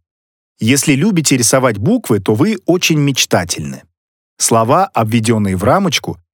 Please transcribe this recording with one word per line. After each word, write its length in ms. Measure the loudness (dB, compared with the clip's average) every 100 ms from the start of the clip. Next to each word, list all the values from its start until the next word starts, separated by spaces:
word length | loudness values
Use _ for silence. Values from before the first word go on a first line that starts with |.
| _ _ _ _ _ _
Если 340 | 0 2 2
любите 440 | 2 2 0 0 0
рисовать 400 | 2 2 0 0
буквы, 420 | 0 -2 0 -2
то 140 | 0
вы 240 | 0 0 0 -2
очень 340 | 0 0 0
мечтательны. 840 | 0 -2 -2 -2 -2 -8 -8 -12 -18 _ _ _ _ -6
Слова, 480 | 0 2 2 2 0
обведённые 720 | -2 0 0 0 0 0 0
в 80 |
рамочку, 540 | 0 0 0 -4 -8 -12 _